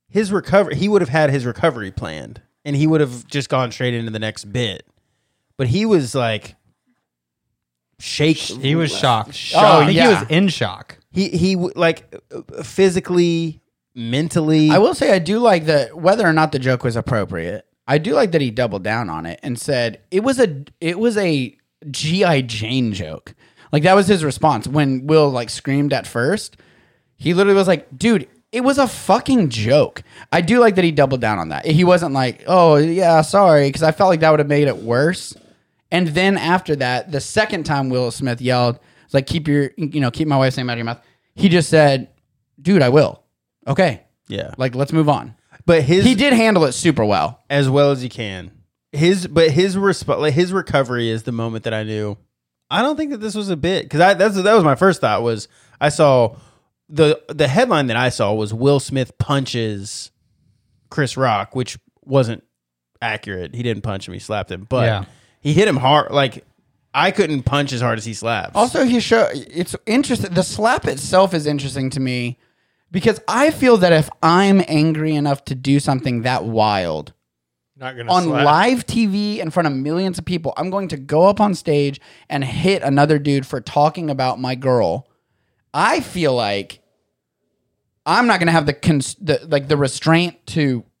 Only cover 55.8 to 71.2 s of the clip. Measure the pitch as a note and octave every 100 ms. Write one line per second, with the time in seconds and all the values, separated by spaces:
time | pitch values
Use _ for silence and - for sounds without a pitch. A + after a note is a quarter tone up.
55.8 | D3 D3+ D3+ C3 A2+ - _ _ _ _
56.8 | _ D3+ D3+ D#3 - D3 C#3+ D3+ B3+ E3
57.8 | C3+ A#2 B2+ - G#2 G#2+ G#2+ A2 C3+ C#3+
58.8 | - C3+ B2 - - C#3 C3 B2 A2+ G#2
59.8 | G2 - - _ _ _ _ _ _ _
60.8 | _ - C3+ - C3 G#2 G2 B2+ B2 -
61.8 | _ _ - C3+ A#2+ A2+ _ _ _ _
62.8 | _ _ A#2 G#2+ - F#2 E2+ A#2+ A#2+ G#2
63.8 | A2 F#2+ - F#2+ - G#2+ F#2 F#2 G2 C3
64.8 | A#2+ G#2 F#2 _ _ _ C#3+ D3+ G#3+ D#3
65.8 | B2+ D3 - C#3+ C3+ - _ _ _ _
66.8 | _ C#3 F3 G3 E3+ D3 - C#3+ C#3 B2+
67.8 | A#2+ A2+ G#2+ G#2+ A2+ A2+ F2+ G3 A#3+ F4+
68.8 | C4 A#3+ - A3+ G#3 C#3+ - C#3+ F3 -
69.8 | - A#3 C#4+ B3 G3 F3 F#3 - G#3+ C#4+
70.8 | - C3+ - F#3